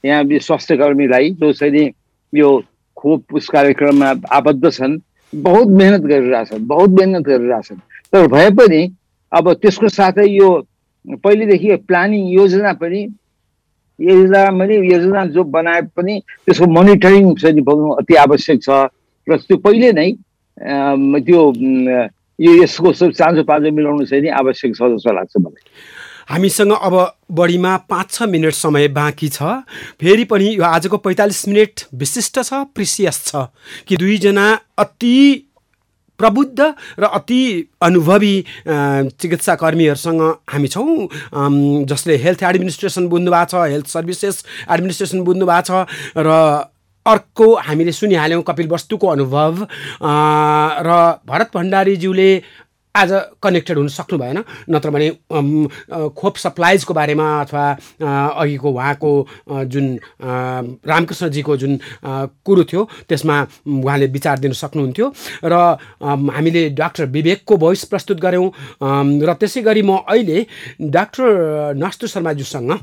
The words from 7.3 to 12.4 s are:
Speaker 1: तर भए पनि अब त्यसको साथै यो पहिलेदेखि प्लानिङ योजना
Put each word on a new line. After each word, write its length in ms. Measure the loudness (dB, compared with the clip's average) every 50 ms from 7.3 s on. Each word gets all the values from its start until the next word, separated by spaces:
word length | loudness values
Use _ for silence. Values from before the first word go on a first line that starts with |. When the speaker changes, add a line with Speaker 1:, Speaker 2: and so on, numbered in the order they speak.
| 0 0 2 0 -2 -2 -4 -10 -18 -20 _ _ _ -20 _ _
Speaker 1:
तर 140 | 4 4 4
भए 240 | 6 6 6 6 6
पनि 440 | 6 6 6 6 6 4 0 -2 -6 _ _ _ _ _ _ _
अब 200 | -2 0 2 2
त्यसको 360 | 0 2 2 0 2 2 -2 -2
साथै 400 | 2 2 0 2 2 2 2 2
यो 380 | 4 6 6 6 4 2 -2 _ _ _ _ _ _ _ _
पहिलेदेखि 720 | -14 -14 -4 0 2 2 2 4 2 2 2 2 0 0
प्लानिङ 520 | 0 0 -2 0 0 0 0 0 -2 -2 2
योजना 440 | 4 4